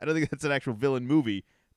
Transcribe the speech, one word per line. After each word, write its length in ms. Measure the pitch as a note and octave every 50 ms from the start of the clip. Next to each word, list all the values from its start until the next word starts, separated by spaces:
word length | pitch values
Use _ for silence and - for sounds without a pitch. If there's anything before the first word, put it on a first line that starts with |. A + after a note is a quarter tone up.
I 40 | -
don't 100 | D3 D#3+
think 160 | D#3+ D3 -
that's 140 | - C3+ D#3
an 80 | D3
actual 220 | C#3+ C#3 - C3+ A2+
villain 320 | G#2 C3 C#3 C3+ B2 B2
movie. 380 | B2+ D3+ D#3 C3 A2 G2+ G2 - _ _ _ _ _ _